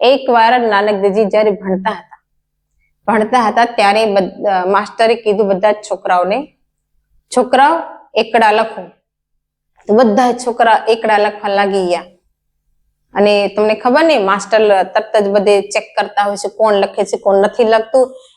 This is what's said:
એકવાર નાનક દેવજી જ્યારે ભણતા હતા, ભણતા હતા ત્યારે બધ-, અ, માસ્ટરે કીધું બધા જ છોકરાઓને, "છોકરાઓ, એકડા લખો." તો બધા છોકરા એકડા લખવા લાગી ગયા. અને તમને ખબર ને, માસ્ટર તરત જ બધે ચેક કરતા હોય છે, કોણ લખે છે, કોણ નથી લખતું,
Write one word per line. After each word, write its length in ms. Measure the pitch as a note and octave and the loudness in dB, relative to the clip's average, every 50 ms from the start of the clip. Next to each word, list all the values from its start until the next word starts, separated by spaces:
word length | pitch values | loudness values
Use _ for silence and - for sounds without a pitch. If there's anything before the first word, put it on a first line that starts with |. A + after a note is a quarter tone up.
એકવાર 600 | - A#3+ C#4 C4+ - C4 A#3+ A#3 A3+ A#3 B3 B3 | 2 2 2 2 0 0 2 2 4 4 2 2
નાનક 420 | A#3+ A3+ G#3 G3 G3+ G#3+ G#3+ F#3+ G3 | 0 0 0 0 0 0 0 0 0
દેવજી 220 | G3+ F#3 G#3+ A3 | 0 0 0 -2
જ્યારે 260 | F#3+ - G#3+ G#3+ G#3+ | 0 0 0 0 0
ભણતા 400 | G3 F3+ F#3+ G3 F#3+ F#3+ F#3+ G#3+ | -2 -4 -4 -4 -4 -4 -4 -6
હતા, 340 | G3+ - - _ - - _ _ _ _ _ _ _ _ _ _ _ _ _ _ _ _ _ | -6 -8 -12 _ -20 -20 _ _ _ _ _ _ _ _ _ _ _ _ _ _ _ _ _
ભણતા 420 | - A3+ G#3+ G#3+ - B3+ B3 A#3 - | -2 -2 0 0 0 0 0 0 0
હતા 160 | - A3+ A#3+ | 2 0 0
ત્યારે 400 | A#3 - - G#3 G3 G3+ A3 A3+ | 0 0 0 2 2 2 2 0
બધ-, 440 | G#3+ G3 G3 F#3+ - - - - G#3 | 0 0 0 -2 -2 -4 -6 -4 -2
અ, 160 | G3 F#3 F3+ | -2 -2 0
માસ્ટરે 500 | F#3 G3+ G3 G#3 G3 - - A3+ A3+ A#3 | 0 0 0 -2 -2 -2 0 0 0 0
કીધું 340 | A#3 A3+ G#3 G3+ G3 A3 G3 | 0 -2 -2 0 0 0 0
બધા 240 | G3 F#3 G3 G#3+ G#3 | 0 0 0 0 0
જ 20 | |
છોકરાઓને, 840 | G#3 - - G3 F3+ - F#3+ F#3 F3+ F3+ F3+ G#3 B3 D4+ - _ _ _ _ _ _ _ _ _ _ _ _ _ _ _ - - | -2 -6 -10 -10 -6 -4 -2 0 0 0 -2 -4 -6 -6 -10 _ _ _ _ _ _ _ _ _ _ _ _ _ _ _ -6 -2
"છોકરાઓ, 440 | B3 B3+ B3+ - B3+ C#4 D4 E4 E4 - - - - - _ - | -2 -2 0 2 2 4 2 2 0 -6 -10 -16 -20 -18 _ -4
એકડા 380 | - A#3 A3+ - A#3 A3+ G#3+ G#3+ | -4 -2 0 0 2 2 2 2
લખો." 300 | A3 A3 A3 - F#3+ F3+ E3+ - _ _ _ _ _ _ _ _ _ _ _ _ _ _ _ _ _ _ - | 0 -2 -4 -6 -14 -16 -18 -20 _ _ _ _ _ _ _ _ _ _ _ _ _ _ _ _ _ _ 0
તો 60 | G#3 | 2
બધા 380 | A3+ B3+ A3 G3+ A#3+ B3+ B3 A#3 | 4 4 4 2 2 2 0 0
છોકરા 520 | A#3+ - B3 A3+ - A#3+ A3+ A3 - - A3 | -2 -4 -4 -2 0 2 2 2 2 2 0
એકડા 300 | A#3 A3+ A3+ A3 G#3+ G#3 | -2 0 0 0 0 0
લખવા 300 | G#3 G#3 G#3 G#3 - G#3 | 0 -2 -4 -6 -6 -4
લાગી 380 | G3 G3 G3+ G3 G3 G3 F#3 | -2 0 0 0 -2 -2 -2
ગયા. 160 | F3 F3 E3 E3+ - _ _ _ _ _ _ _ _ _ _ _ _ _ _ _ _ _ _ _ _ - | -2 -2 -4 -6 -10 _ _ _ _ _ _ _ _ _ _ _ _ _ _ _ _ _ _ _ _ -4
અને 320 | F#3 G3+ G#3 G#3 G3+ G3+ F#3+ | 0 0 2 2 0 -2 -2
તમને 260 | G3 G#3+ G#3+ G#3+ A3 | -2 -2 -2 -2 -2
ખબર 300 | G#3+ - B3 B3 D4+ D#4+ | -2 0 0 2 2 2
ને, 140 | E4 D4+ A#3+ | 2 2 2
માસ્ટર 640 | G3 G3 G3 G3+ - - - G#3+ G#3+ G#3 G3+ F#3+ F3+ | 0 0 -2 -2 -2 0 0 2 4 4 2 2 0
તરત 340 | F3+ - A3 G#3 - - | 0 -2 -4 -2 0 0
જ 120 | A3 G#3 G3 | 0 0 0
બધે 320 | G3 G#3 F#3+ G#3 G3+ G3 | 0 0 2 2 2 2
ચેક 220 | G3 G3+ - G#3+ G#3 - - | 0 -2 -6 -6 -6 -6 -6
કરતા 260 | - G3+ G3+ - G3+ G#3 | -6 -6 -4 -2 -4 -4
હોય 140 | G3+ G3+ | -2 -4
છે, 120 | G3 - G3 | -6 -8 -8
કોણ 260 | - - A3 A3 G#3 | -4 -2 0 2 2
લખે 300 | G3 G3 G3 - - G3+ | 2 0 -2 -2 -4 -6
છે, 140 | F#3+ - G3 | -4 -4 -4
કોણ 180 | - G#3 G3 | 0 2 2
નથી 280 | G3 G3 G3+ - - A#3+ | 2 2 0 0 0 0
લખતું, 500 | A3 A3+ A3 A3 - - C4 B3+ B3+ C4 - - _ _ | 2 2 0 0 0 0 0 0 0 -4 -12 -20 _ _